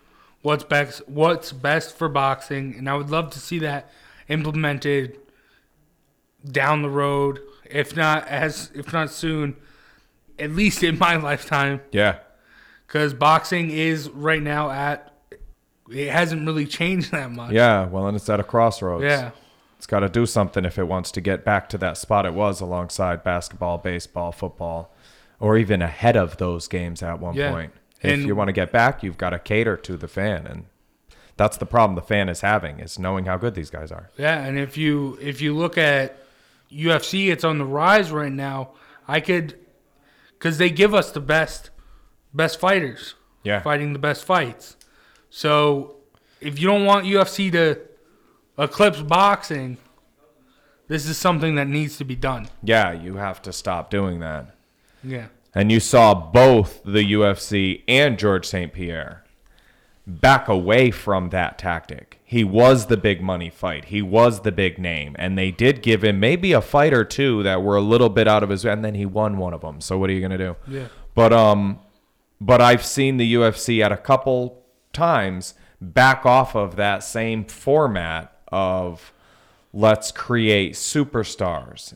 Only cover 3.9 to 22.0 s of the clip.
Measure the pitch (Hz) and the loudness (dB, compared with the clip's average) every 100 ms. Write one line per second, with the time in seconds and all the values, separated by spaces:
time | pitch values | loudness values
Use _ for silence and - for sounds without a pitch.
3.9 | _ - - - 151 151 156 156 139 147 | _ -20 -18 -6 -4 -4 -2 -2 -2 -2
4.9 | 143 127 - _ _ _ _ _ _ _ | -2 -2 -10 _ _ _ _ _ _ _
5.9 | _ _ _ _ _ 143 135 139 151 143 | _ _ _ _ _ -8 -2 0 0 -2
6.9 | 143 143 143 139 135 - - - 143 143 | -2 0 0 -2 -4 -12 -20 -10 -6 -4
7.9 | 151 156 156 - 143 160 - - 143 - | -2 0 0 -2 -4 -4 -6 -14 -14 -8
8.9 | 170 151 - 165 156 143 135 - _ _ | -6 -6 -6 -6 -4 -6 -8 -18 _ _
9.9 | _ _ _ _ - 151 165 208 - 170 | _ _ _ _ -12 -8 0 0 2 0
10.9 | 160 175 165 147 143 - 143 139 139 - | 2 2 2 0 -4 -2 0 0 -2 -4
11.9 | 104 104 87 - _ _ _ _ _ _ | 2 2 2 -8 _ _ _ _ _ _
12.9 | 151 151 123 147 208 - 180 165 156 160 | -2 -2 2 4 4 2 -4 -4 -2 -2
13.9 | 160 147 139 151 160 147 147 151 135 143 | -2 -6 -6 -2 -2 -2 -4 -4 -4 -6
14.9 | 147 - _ _ - - - _ _ - | -6 -12 _ _ -20 -20 -20 _ _ -16
15.9 | 131 143 156 175 160 156 156 147 - 170 | -10 -4 0 0 -2 -4 -4 -4 -4 -2
16.9 | 185 139 156 131 120 117 110 120 104 90 | -2 -4 -6 -8 -12 -2 2 4 4 0
17.9 | 95 98 104 - 104 101 117 117 107 92 | -2 -4 -4 -2 -2 0 2 2 0 -6
18.9 | 87 139 143 120 - _ _ _ _ - | -4 -2 -2 -4 -14 _ _ _ _ -4
19.9 | 104 98 113 117 113 95 - 90 - 85 | 0 0 0 0 0 -2 -2 -4 -4 -4
20.9 | 92 87 - 95 95 - 101 - 98 92 | -4 -6 -6 -4 -2 0 -2 -2 -6 -6
21.9 | 82 | -6